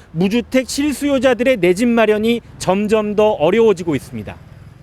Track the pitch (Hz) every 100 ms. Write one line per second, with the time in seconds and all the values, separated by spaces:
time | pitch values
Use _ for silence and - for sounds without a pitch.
0 | - 160 190 233 - 262 247 - 294 254
1 | 285 269 262 226 247 247 175 180 240 233
2 | 214 214 226 233 - - - 196 208 220
3 | 208 208 214 208 156 220 226 180 170 139
4 | - 117 98 - - - - -